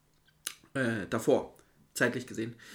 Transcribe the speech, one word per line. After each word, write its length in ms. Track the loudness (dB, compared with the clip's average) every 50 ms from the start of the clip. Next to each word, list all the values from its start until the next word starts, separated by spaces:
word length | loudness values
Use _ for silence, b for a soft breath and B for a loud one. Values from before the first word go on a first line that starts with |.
| _ _ _ _ _ _ _ _ -10 -10 -10 -10 -12 -8 -4
Äh, 320 | -2 0 0 0 -2 -2 -2
davor, 480 | -2 0 4 4 4 4 4 0 -10 -20 -20 _ _ _ -20 _ 0
zeitlich 320 | 2 2 2 2 0 -6
gesehen. 300 | -6 -6 -6 -6 -6 -8 -12 B B